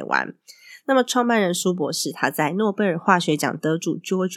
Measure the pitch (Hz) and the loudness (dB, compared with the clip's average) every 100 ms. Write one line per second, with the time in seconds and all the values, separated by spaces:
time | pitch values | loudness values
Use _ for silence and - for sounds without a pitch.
0 | - 67 - - _ - - - - 262 | -2 0 0 -8 _ -20 -20 -12 0 2
1 | 254 254 240 233 190 175 185 180 147 - | 2 2 2 2 2 0 -2 -2 -2 -4
2 | - 135 131 - 151 175 214 196 208 165 | -6 -2 -2 0 -2 0 -2 0 0 0
3 | - 180 170 151 139 151 156 160 180 151 | 2 2 4 0 0 -2 -2 -2 -2 -4
4 | - 185 185 | -2 -2 -2